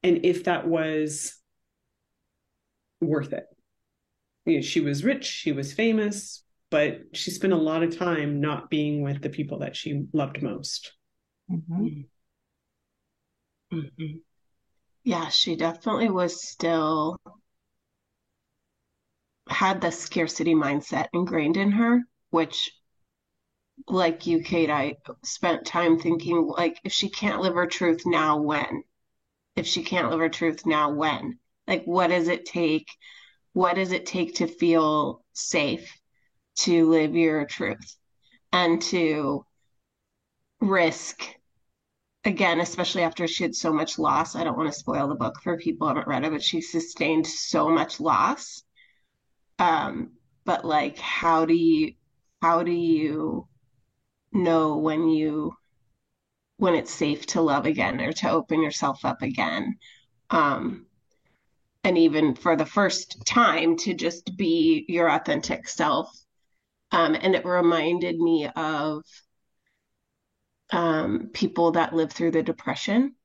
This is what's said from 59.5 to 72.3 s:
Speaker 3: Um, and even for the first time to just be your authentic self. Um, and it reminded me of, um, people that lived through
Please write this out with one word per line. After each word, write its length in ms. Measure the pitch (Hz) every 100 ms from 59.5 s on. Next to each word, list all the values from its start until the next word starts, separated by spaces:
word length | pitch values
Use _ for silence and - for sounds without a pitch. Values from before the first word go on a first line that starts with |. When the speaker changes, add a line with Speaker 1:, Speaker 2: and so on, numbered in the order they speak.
| 85 - - - - _ _ _
Speaker 3:
Um, 560 | 170 147 139 - - - _ _ _ _ _ _ _ _ _
and 140 | - 175
even 380 | 165 151 151 123
for 200 | 180 160
the 100 | 151
first 600 | - 196 - - - -
time 520 | - 226 - 165 165
to 160 | -
just 420 | 170 165 170 - 185
be 480 | 180 165 160 156 -
your 220 | 170 165
authentic 580 | 147 - 147 - - -
self. 420 | - 151 143 - - _ _ _ _ _ _ _
Um, 240 | 175 165 160
and 200 | 185 180
it 100 | 180
reminded 720 | 180 170 165 156 175 175 170
me 280 | 170 165 147 -
of, 480 | 156 156 151 151 - - _ _ _ _ _ _ _ _ _ _ _ _ _ _ _
um, 580 | 170 170 156 - 101 -
people 380 | - 190 - 170
that 200 | 165 160
lived 200 | 165 160
through 180 | - 170